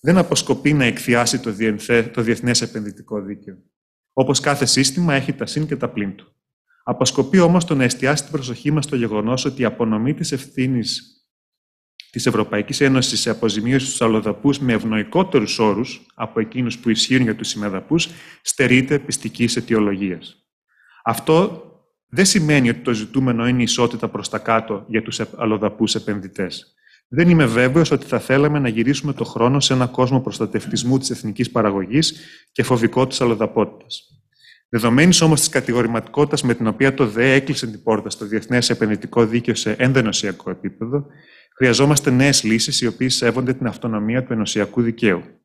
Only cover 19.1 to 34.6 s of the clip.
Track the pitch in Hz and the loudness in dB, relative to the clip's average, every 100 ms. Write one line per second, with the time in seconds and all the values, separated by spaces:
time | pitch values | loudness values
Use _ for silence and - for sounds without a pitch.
19.1 | - 110 - 120 - - 113 104 98 98 | -8 -8 -4 -2 -2 0 0 0 -2 -4
20.1 | 85 - _ _ _ _ _ _ _ 117 | -6 -12 _ _ _ _ _ _ _ -4
21.1 | 120 - 160 208 - - _ _ _ _ | -4 2 2 2 -4 -18 _ _ _ _
22.1 | 120 190 - 151 147 123 113 - 113 107 | 0 2 4 4 4 4 0 -2 -2 -2
23.1 | 135 131 117 120 127 117 - 120 120 113 | -2 0 0 0 2 0 2 0 0 -6
24.1 | 101 98 107 - 113 110 101 - 107 - | -6 -8 -6 0 0 0 -8 -2 -4 -4
25.1 | - 110 - 113 107 101 - 107 110 107 | -8 -8 -4 -2 0 -2 0 -2 -2 -4
26.1 | 101 95 - 92 - - _ _ _ _ | -6 -8 -8 -8 -8 -18 _ _ _ _
27.1 | 123 175 165 131 113 127 151 160 135 - | 2 4 6 4 4 4 4 2 0 0
28.1 | 117 - 135 147 147 127 110 117 139 147 | -4 2 2 2 2 0 0 0 0 -2
29.1 | 135 113 113 117 139 - 131 120 - 127 | -6 -6 0 2 2 2 2 0 0 0
30.1 | 127 131 - 107 107 104 107 117 135 135 | 0 -8 -6 -4 -4 -4 -4 0 0 0
31.1 | 120 113 98 123 120 104 98 92 131 165 | -6 -8 -6 -4 0 0 0 0 0 0
32.1 | - - - _ - 120 127 113 123 131 | -4 -20 -20 _ -4 0 2 2 2 0
33.1 | - 123 107 110 - 104 - - - _ | 0 0 0 0 0 -2 -4 -18 -18 _
34.1 | _ _ _ - - | _ _ _ -20 -20